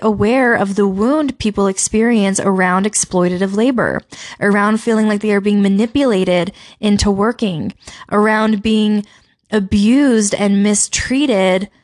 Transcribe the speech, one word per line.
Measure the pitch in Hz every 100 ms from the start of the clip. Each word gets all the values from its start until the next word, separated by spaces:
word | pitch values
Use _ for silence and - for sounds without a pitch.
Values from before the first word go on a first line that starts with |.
aware | 220 202 208 262 247
of | 233 196 196
the | 202
wound | 190 233 302 285 -
people | 214 208 196
experience | 190 - 214 233 226 196 196
around | 196 190 185 185 208
exploitative | - 175 185 180 180 190 202
labor, | 247 240 147 67 - - - -
around | 202 202 208 220
feeling | 233 220 214
like | 208
they | 214
are | 202
being | 202 208
manipulated | 196 196 233 277 269 196 185 180 175 - - -
into | 214 208 208
working, | 196 214 240 214 160 190 - - - -
around | 208 214 214 220 214
being | 220 220 214 214 202 - _ _ _
abused | 220 190 202 208 262 285 226 202 -
and | 202 196
mistreated | 202 208 - - - 262 294 202 185 190 196 _